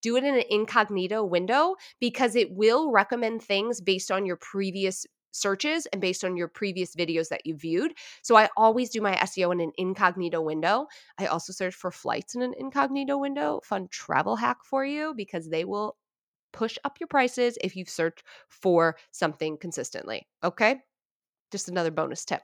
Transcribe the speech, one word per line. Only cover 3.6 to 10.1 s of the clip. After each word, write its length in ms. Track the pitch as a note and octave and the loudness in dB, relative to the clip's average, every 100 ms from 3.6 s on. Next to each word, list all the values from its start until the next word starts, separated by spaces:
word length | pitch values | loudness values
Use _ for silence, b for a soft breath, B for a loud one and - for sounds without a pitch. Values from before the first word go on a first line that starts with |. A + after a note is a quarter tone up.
| A3 A#3 | 0 -2
based 280 | F#3 F#3 - | 0 -2 0
on 140 | F#3+ | -2
your 120 | G3 F3 | 0 -4
previous 680 | - G3 G3 F#3 F#3+ F#3+ - _ _ | -6 -4 -4 -2 -2 -4 -12 _ _
searches 520 | - G3+ G3 D4+ D#4+ - | -4 -2 0 0 -2 -2
and 160 | G3 | -2
based 220 | F#3 F3+ | -2 0
on 120 | F#3 F3+ | -2 -2
your 100 | E3+ | -4
previous 480 | - G3+ F3+ F3 | -4 -4 -2 -6
videos 360 | - E3+ E3 D#3+ | -4 -2 0 -2
that 160 | - - | -4 -6
you 100 | D#3 | -8
viewed. 380 | E3 E3 D4+ - B B | -2 0 0 -4 B B
So 160 | - A3+ | 6 8
I 140 | G#3+ | 8
always 360 | - A3 A3+ B3 | 6 6 6 0
do 100 | A3+ | -2
my 140 | G#3 | 0
S 240 | F#3+ F#3+ - | 2 0 0
E 60 | F3+ | 0
O 40 | |
in 100 | F3+ | 2
an 120 | E3 - | -2 -2
incognito 640 | F#3 F#3+ F#3+ | -4 2 2